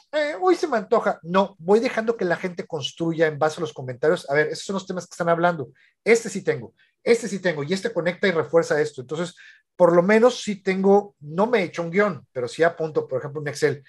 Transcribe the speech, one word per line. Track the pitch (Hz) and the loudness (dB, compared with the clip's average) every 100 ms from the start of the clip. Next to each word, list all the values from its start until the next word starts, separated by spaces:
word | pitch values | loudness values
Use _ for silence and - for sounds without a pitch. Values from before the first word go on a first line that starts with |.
| _ | _
eh, | 302 294 349 | -4 -4 0
hoy | 370 359 | 2 2
se | 330 | 0
me | 233 | -4
antoja, | 196 220 208 175 | 0 0 0 -4
no, | 160 190 196 - | 0 0 0 -2
voy | 160 214 | 2 2
dejando | 254 - 226 226 | 2 -2 -4 -2
que | 185 | -2
la | 160 | -2
gente | 185 175 - | -4 -8 -8
construya | 156 131 - 165 160 160 | -8 -8 -4 -2 0 0
en | 143 | 2
base | 156 156 | -2 -2
a | |
los | 156 | -8
comentarios. | - 131 120 151 175 - | -8 -12 -2 0 0 0
A | |
ver, | 143 151 | 0 0
esos | 156 - | -4 -6
son | |
los | 196 190 | -8 -8
temas | 185 175 | -10 -10
que | |
están | - 170 | -4 0
hablando. | 170 175 165 131 _ _ _ | 2 2 -2 -8 _ _ _
Este | 196 226 190 | 2 2 2
sí | 196 | -4
tengo, | - 135 107 _ _ _ | -4 -4 -8 _ _ _
este | - 233 220 | 0 0 0
sí | 190 | -4
tengo, | 185 151 | -4 -2
y | 143 | -4
este | 190 226 | -4 -4
conecta | - 170 175 202 | -2 -4 0 0
y | |
refuerza | 165 139 170 165 151 | 0 2 2 2 0
esto. | 151 - | 0 -6
Entonces, | 123 156 175 - - - _ - | -10 -8 -8 -10 -20 -20 _ 4
por | 175 175 | 4 6
lo | |
menos | 180 220 240 233 | 4 4 4 2
sí | - 202 | -6 -6
tengo, | - 190 190 202 202 _ | -4 0 4 4 2 _
no | 147 160 226 | -8 -2 0
me | 233 | 0
he | |
hecho | 170 - | 0 -4
un | 170 | -2
guión, | 165 208 139 - | 0 0 -2 -10
pero | 127 120 | -8 -6
sí | - | 0
apunto, | 165 165 160 151 113 | 0 0 -4 -4 -4
por | 131 | -6
ejemplo, | 139 147 | -6 -8
un | 147 | -8
Excel, | 143 147 135 | 0 0 0